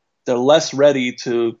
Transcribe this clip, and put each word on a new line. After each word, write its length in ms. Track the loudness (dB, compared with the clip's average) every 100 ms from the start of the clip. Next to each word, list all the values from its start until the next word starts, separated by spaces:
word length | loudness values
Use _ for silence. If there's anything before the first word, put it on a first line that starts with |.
| _ _ -6
they're 100 | -2
less 380 | 2 2 0
ready 380 | 2 2 2 -4 -6
to 320 | -6 -2 -2 -6